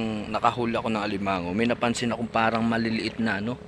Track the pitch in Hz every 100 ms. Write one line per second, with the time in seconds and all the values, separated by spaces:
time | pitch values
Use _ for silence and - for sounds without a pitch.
0 | 110 107 104 107 117 117 117 113 117 110
1 | 104 98 98 95 87 98 120 117 120 117
2 | 120 113 113 113 113 113 113 113 113 110
3 | 107 113 113 104 110 127